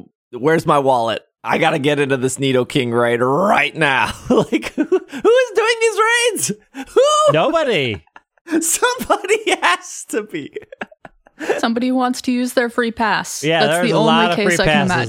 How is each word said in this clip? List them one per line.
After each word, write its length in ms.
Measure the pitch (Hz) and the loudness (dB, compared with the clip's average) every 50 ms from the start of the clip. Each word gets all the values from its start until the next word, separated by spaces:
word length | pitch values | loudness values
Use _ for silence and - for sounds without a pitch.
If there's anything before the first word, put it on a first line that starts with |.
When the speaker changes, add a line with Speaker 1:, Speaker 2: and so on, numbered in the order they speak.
| - _ _ _ _ _ | -12 _ _ _ _ _
Speaker 1:
where's 340 | - 117 117 156 160 165 - | -8 -2 0 2 2 2 2
my 140 | 175 156 147 | 2 2 2
wallet? 440 | 139 135 131 120 117 113 104 - - _ _ _ - | 4 2 2 2 0 -2 -2 -4 -8 _ _ _ -6
I 140 | 113 - | -4 -2
gotta 220 | - 160 160 165 156 | 0 2 0 0 0
get 200 | 131 147 147 139 | 0 0 2 2
into 180 | 143 127 139 | 2 0 0
this 200 | 127 123 131 - | 0 -2 -2 -2
Nidoking 540 | - 139 135 127 127 123 - - 147 123 120 | -2 0 2 2 2 2 0 0 -2 -2 0
raid 300 | 117 120 120 120 120 120 | 0 0 2 2 2 2
right 520 | 127 127 139 151 185 208 - - 143 147 - | 2 0 2 2 2 2 2 2 2 0 0
now." 360 | 160 156 143 135 123 110 104 - - | 0 0 2 2 2 0 -2 -4 -6
<laughs> 80 | - - | -4 0
Like, 440 | 247 - 180 - - 320 - - - | 0 0 0 0 -2 -4 -4 -4 -4
who, 100 | - 302 | -4 -2
who 140 | - 370 | 0 -2
is 540 | 370 381 - - 262 - 403 466 508 508 480 392 | -2 -4 -6 -8 0 2 4 4 4 2 0 0
doing 200 | 403 427 453 480 453 | 0 0 0 0 0
these 180 | 453 466 415 370 | 0 0 2 2
raids? 520 | 440 440 480 480 466 - 392 262 - - 208 - _ _ - 269 262 - - | 2 2 2 2 0 0 -2 -2 -4 -6 -6 -8 _ _ -14 -14 -12 -2 2
Who? 400 | - 523 587 605 605 622 587 - | 2 4 4 4 4 4 4 2
Speaker 2:
Nobody. 720 | 156 180 262 302 330 302 254 220 160 135 120 104 87 - _ - - _ _ _ _ _ | 2 2 2 0 0 0 0 0 0 0 -2 -4 -6 -10 _ -20 -20 _ _ _ _ _
Speaker 1:
<laughs> 120 | 339 320 330 | -4 -2 -2
Somebody 800 | 320 - - - 427 494 494 - - - 339 - - 370 427 427 - - 392 - | -2 -2 -2 0 0 -2 -2 -2 -2 -2 -2 -2 0 0 -2 0 0 -2 -2 0
has 440 | 349 349 359 359 - - - - - - | 0 0 0 -2 -4 -10 -16 -16 -12 -8
to 140 | - - 208 | -8 -8 -6
be. 280 | - - 160 135 - - - - - - - - - _ _ - - _ _ _ _ _ - 302 311 - - | -8 -8 -10 -10 -12 -14 -16 -18 -18 -16 -16 -16 -16 _ _ -20 -20 _ _ _ _ _ -8 -4 -4 -2 -2
Speaker 3:
Somebody 320 | - 233 226 240 247 254 | -2 -2 -2 -2 -2 -2
wants 300 | 254 262 247 247 254 - - | 0 0 0 -2 -2 -4 -4
to 80 | - | -2
use 220 | 247 247 247 247 - | -2 -2 -2 -2 0
their 160 | 262 240 233 | -2 -2 0
free 220 | 233 - 240 233 | -2 -2 -4 -2
pass. 520 | 226 - 233 208 185 160 156 - - - - | -2 -2 -2 0 0 -2 -4 -6 -8 -6 -2
Speaker 2:
Yeah, 160 | 151 165 165 | 0 0 2
Speaker 3:
That's 120 | 156 143 160 | 2 2 2
Speaker 2:
there 80 | 175 - | 0 0
was 80 | - | 0
Speaker 3:
the 40 | 165 | 2
Speaker 2:
a 20 | - | 2
Speaker 3:
only 80 | - 160 | 2 4
Speaker 2:
lot 180 | 160 165 175 175 | 4 2 2 0
of 40 | 175 | 0
Speaker 3:
case 180 | 220 208 190 175 | 0 0 0 2
Speaker 2:
free 80 | - 185 | 2 2
Speaker 3:
I 20 | |
can 200 | 170 151 147 - | 2 2 2 2
Speaker 2:
passes 40 | 185 180 170 120 | 0 0 -2 -2